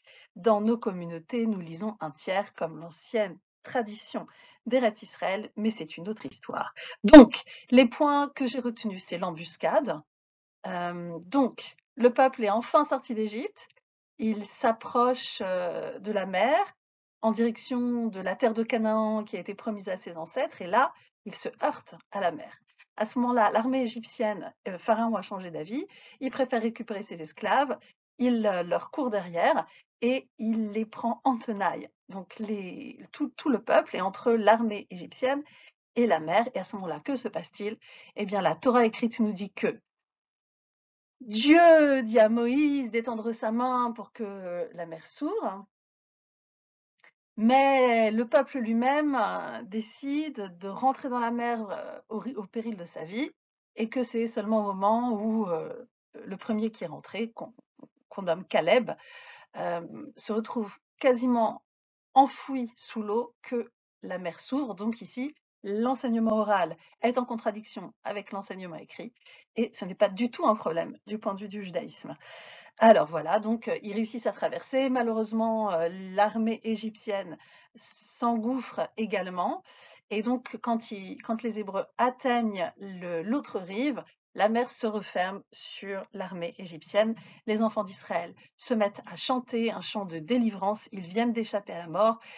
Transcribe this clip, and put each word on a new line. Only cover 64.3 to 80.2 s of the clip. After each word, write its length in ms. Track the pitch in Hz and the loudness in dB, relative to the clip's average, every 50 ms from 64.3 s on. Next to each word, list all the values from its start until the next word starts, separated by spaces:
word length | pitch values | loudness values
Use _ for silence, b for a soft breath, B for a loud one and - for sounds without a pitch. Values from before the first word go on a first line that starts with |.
| 160 - | -10 -10
s'ouvre. 340 | - - 254 277 294 233 196 | -8 -4 -4 -2 -2 -4 -6
Donc 300 | 175 208 226 226 - 190 | -6 -4 -6 -6 -6 -10
ici, 320 | - - 240 262 302 - _ _ _ _ _ - | -12 -10 -8 -8 -8 -10 _ _ _ _ _ -8
l'enseignement 720 | 196 202 214 233 254 269 247 - 247 226 226 226 220 214 | -6 -2 -2 0 0 0 -2 -2 -2 0 0 2 2 2
oral 380 | 220 214 208 208 190 175 160 165 - b b b b - | 2 2 2 2 2 2 -2 -4 -8 b b b b 0
est 160 | 240 240 - | 0 0 0
en 60 | 247 | -2
contradiction 680 | - 240 226 - 226 202 214 220 - - 214 180 - - _ - | -2 -4 -6 -4 -4 -6 -6 -8 -14 -14 -14 -14 -16 -16 _ -10
avec 280 | - 202 202 196 - | -8 -8 -8 -8 -10
l'enseignement 460 | 208 196 196 - 190 190 185 175 160 | -10 -10 -10 -10 -12 -12 -12 -12 -12
écrit, 360 | - - - - - - 240 - _ B B B B B B _ | -14 -16 -16 -16 -16 -16 -16 -16 _ B B B B B B _
et 140 | - 233 226 - | -4 -4 -4 -4
ce 120 | - 202 | -8 -10
n'est 80 | 180 190 | -8 -2
pas 160 | - 208 190 | 2 2 2
du 220 | 190 190 240 240 | 2 0 -4 -4
tout 160 | - - 349 | -2 0 2
un 80 | 254 214 | 2 2
problème 420 | 214 - 180 160 165 165 - - - _ | 2 0 -4 -2 -2 -4 -6 -8 -14 _
du 140 | 202 208 220 | -10 -10 -6
point 160 | - 208 196 | -6 -6 -6
de 60 | 185 | -6
vue 60 | 208 | -8
du 160 | 202 196 208 196 | -12 -10 -10 -10
judaïsme. 520 | 185 165 175 - 156 - - - - 151 - B B B B B B B B B B B B | -8 -8 -8 -8 -10 -12 -14 -14 -14 -16 -16 B B B B B B B B B B B B
Alors 260 | 220 226 208 165 151 | 8 8 10 8 6
voilà, 340 | 151 170 156 151 160 185 214 | 2 -2 -4 -2 0 0 0
donc, 280 | 208 220 233 226 - | 0 0 -2 -2 -2
euh, 100 | 214 165 - - | -4 -6 -6 -6
ils 100 | 214 196 | -6 -4
réussissent 320 | 220 226 220 - 233 - | -4 -4 -4 -4 -4 -4
à 60 | 226 | -4
traverser. 580 | 196 - - 160 160 170 - - 262 262 269 269 | -4 -2 -4 -4 -4 -6 -6 -2 0 0 2 2
Malheureusement, 800 | 254 254 233 233 220 220 220 214 220 220 220 226 220 220 214 202 | 2 0 0 0 0 -2 -2 -2 0 0 0 0 0 0 0 0
euh, 180 | 180 165 170 170 185 190 190 185 185 | 0 0 0 -2 -4 -6 -12 -4 0
l'armée 460 | 196 208 214 208 226 220 226 220 220 - | 2 2 2 2 0 -2 -2 -2 -4 -4
égyptienne 760 | 226 226 214 226 220 214 - - 226 202 196 185 170 156 - B B B B B B B | -4 -4 -4 -6 -8 -12 -10 -8 -6 -6 -6 -6 -8 -12 -16 B B B B B B B
s'engouffre 1120 | 226 - - - - - - - - 247 233 233 226 214 240 262 262 226 - - - 165 - _ | -20 -20 -20 -20 -20 -20 -20 -8 -4 -2 -2 0 0 -2 -2 -4 -4 -6 -8 -6 -6 -8 -6 _
également. 640 | - 220 196 208 190 180 185 180 180 185 226 320 370 - B B B B B B B B - | -6 -4 -4 -2 -4 -4 -4 -4 -4 -2 -2 -4 -6 -10 B B B B B B B B -6
Et 140 | 208 214 | -6 -4